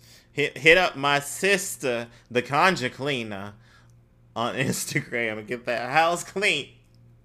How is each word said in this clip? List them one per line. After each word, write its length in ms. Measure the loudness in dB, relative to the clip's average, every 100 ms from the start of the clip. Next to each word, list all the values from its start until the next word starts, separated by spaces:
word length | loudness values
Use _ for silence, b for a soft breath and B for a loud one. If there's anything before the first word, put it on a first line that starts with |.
| B B B
Hit, 260 | -2 -2 4
hit 180 | 6 8
up 180 | 6 0
my 240 | 0 0
sister, 880 | -2 -2 0 0 -2 -6 -2 -2 -6 B B
the 120 | -2
Conjure 480 | 0 2 4 2 -2
Cleaner, 640 | -4 -6 -4 -6 -10 -12 -16 B B B -20 _ _ _ -4
on 200 | -2 -2
<laughs> 120 | -2
Instagram 720 | -2 -4 -6 -4 -4 -4 -6
and 80 | -8
get 180 | -8 -4
that 240 | -4 0
house 340 | 2 2 0
clean. 460 | -4 -2 0 0 -4 -16 _ _ -20 -20